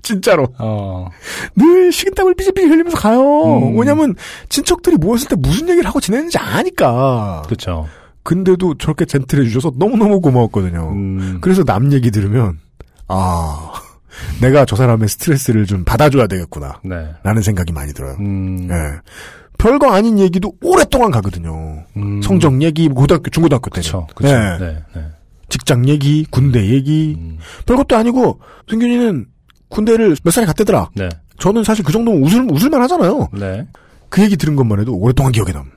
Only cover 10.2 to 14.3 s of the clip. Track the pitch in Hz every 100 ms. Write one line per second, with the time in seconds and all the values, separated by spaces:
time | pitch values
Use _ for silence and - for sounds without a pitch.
10.2 | 160 127 113 104 92 85 80 101 98 95
11.2 | 95 90 180 185 135 98 139 139 120 107
12.2 | 98 120 110 80 _ _ - _ - 92
13.2 | 92 85 80 76 80 - - _ _ -
14.2 | -